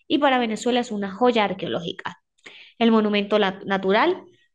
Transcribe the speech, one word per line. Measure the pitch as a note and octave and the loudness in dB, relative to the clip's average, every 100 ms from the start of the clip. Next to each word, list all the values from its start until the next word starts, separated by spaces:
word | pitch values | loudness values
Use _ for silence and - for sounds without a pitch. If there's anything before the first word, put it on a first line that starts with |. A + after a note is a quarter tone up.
| - | -4
y | C#4+ | 0
para | C#4+ B3+ | 2 2
Venezuela | A#3+ G#3+ B3 B3 | 0 -2 -2 -2
es | A#3 | -2
una | G#3 G3 | -6 -8
joya | F#3+ B3 A3+ | 0 2 2
arqueológica. | G3+ F#3 E3+ A2+ E3 - - - _ _ - - - - | 0 -2 -6 -6 -6 -10 -12 -14 _ _ -20 -20 -20 0
El | A#3 | 2
monumento | A3+ G#3+ G#3 G3+ G#3+ | 4 2 0 0 2
la-, | G3 F#3+ - | 2 -2 -4
natural, | G3 F#3+ G#3 D4+ F#4 - _ _ | -2 0 2 2 0 -8 _ _